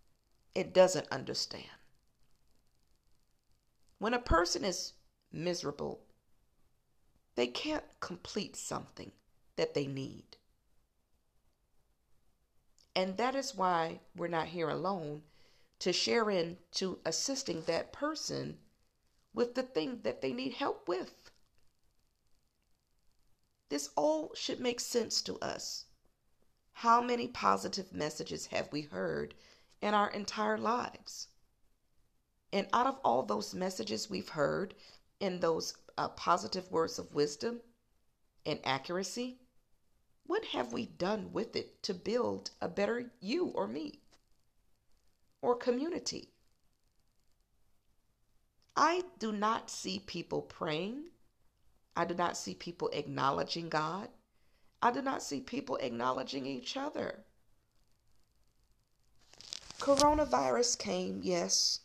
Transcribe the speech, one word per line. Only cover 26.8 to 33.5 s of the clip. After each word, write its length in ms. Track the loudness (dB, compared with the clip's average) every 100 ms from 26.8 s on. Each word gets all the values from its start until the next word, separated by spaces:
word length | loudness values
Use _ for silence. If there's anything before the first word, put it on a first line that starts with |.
| 6 6
many 280 | 6 0 0
positive 640 | 0 2 4 0 -6 -6
messages 540 | -4 -2 -4 -6 -6 -2
have 220 | -2 -2
we 100 | -6
heard 520 | -6 -4 -2 -2 -4 -10 -20 -20 _ -4
in 140 | 2
our 160 | 4 2
entire 480 | 0 -4 0 0 2
lives? 680 | 0 0 -2 -8 -14 -12 -14 -18 _ _ _ _ _ _ _ _ _ _ _
And 140 | -2 2
out 140 | 4 4
of 120 | 4
all 180 | 4 4
those 320 | 4 0 -2